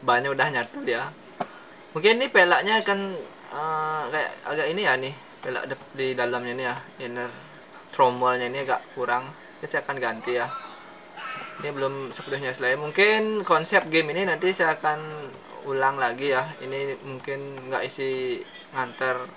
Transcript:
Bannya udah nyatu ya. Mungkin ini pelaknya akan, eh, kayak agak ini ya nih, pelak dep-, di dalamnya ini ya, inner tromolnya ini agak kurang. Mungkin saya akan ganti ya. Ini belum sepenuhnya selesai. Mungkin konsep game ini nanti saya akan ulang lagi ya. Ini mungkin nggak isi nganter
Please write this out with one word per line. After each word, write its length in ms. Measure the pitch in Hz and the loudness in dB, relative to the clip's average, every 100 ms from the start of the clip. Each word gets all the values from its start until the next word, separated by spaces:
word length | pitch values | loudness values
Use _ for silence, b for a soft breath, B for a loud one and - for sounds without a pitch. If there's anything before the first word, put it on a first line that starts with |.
| 127 | 4
Bannya 240 | 123 135 | 2 4
udah 160 | 135 147 | 2 2
nyatu 320 | 131 117 285 277 | 2 -2 -4 -2
ya. 240 | 117 135 - - - - B B B - | -2 -2 -10 -20 -10 -10 B B B -10
Mungkin 240 | 160 185 226 | 2 4 6
ini 160 | 262 | 4
pelaknya 480 | 220 175 170 196 220 | 8 8 8 4 2
akan, 320 | 190 196 196 180 - - - | 2 0 0 -6 -10 -16 -12
eh, 500 | 135 156 156 156 156 135 | -6 -2 0 0 -2 -2
kayak 240 | 151 117 - - | -2 -2 -6 -6
agak 180 | 151 147 | -2 0
ini 100 | 175 196 | 2 2
ya 40 | 127 | 2
nih, 180 | 135 143 - - | 0 -8 -16 -10
pelak 200 | 131 127 135 | -6 -4 -4
dep-, 240 | 131 - | -8 -10
di 240 | 139 131 127 | -4 -2 0
dalamnya 360 | 120 123 123 123 | 0 0 -4 -4
ini 80 | |
ya, 120 | 127 123 - - | -4 -4 -10 -10
inner 260 | 127 120 120 117 - - - - - | -8 -6 -8 -10 -18 -20 -20 -20 -16
tromolnya 560 | - 131 123 127 123 123 | 4 6 6 4 4 0
ini 160 | 131 | -2
agak 180 | 135 - - - | 0 -2 -2 -6
kurang. 320 | 120 120 131 | -2 0 -2
Mungkin 380 | 156 - - 147 | -14 -18 -12 -4
saya 160 | 156 | -4
akan 160 | 143 135 | -2 -4
ganti 320 | 120 110 120 123 | -2 -4 -2 -2
ya. 80 | 139 - - - - - - - - - - - | -2 -6 -10 -16 -18 -20 -18 -12 -10 -10 -10 -8
Ini 100 | 147 143 | -6 -2
belum 340 | 135 139 131 | -2 -2 -8
sepenuhnya 460 | 123 - 135 135 127 | -10 -6 -4 -4 0
selesai. 240 | 127 135 | 2 2
Mungkin 640 | 151 151 202 214 214 214 | 0 4 4 6 2 0
konsep 420 | 180 165 165 202 160 | 4 4 6 2 4
game 240 | 160 151 156 | 2 2 0
ini 100 | 196 | 0
nanti 240 | 156 180 185 | 2 2 4
saya 240 | 165 156 | 2 4
akan 500 | 156 151 156 156 139 131 - - 139 | 2 0 -4 -10 -10 -14 -16 -12 -4
ulang 320 | 135 135 139 | 2 2 4
lagi 320 | 127 120 143 | 0 0 2
ya. 240 | 131 123 156 | 2 0 -8
Ini 340 | 131 135 139 131 | -8 -6 -4 -6
mungkin 640 | 139 131 127 139 139 135 127 | -8 -10 -6 -6 -8 -10 -4
nggak 160 | 131 | -4
isi 580 | 131 135 135 131 127 117 - - - | -4 -4 -2 -2 -2 -4 -6 -16 -10
nganter 560 | 139 123 117 131 127 127 | -6 -4 -2 -2 -2 -4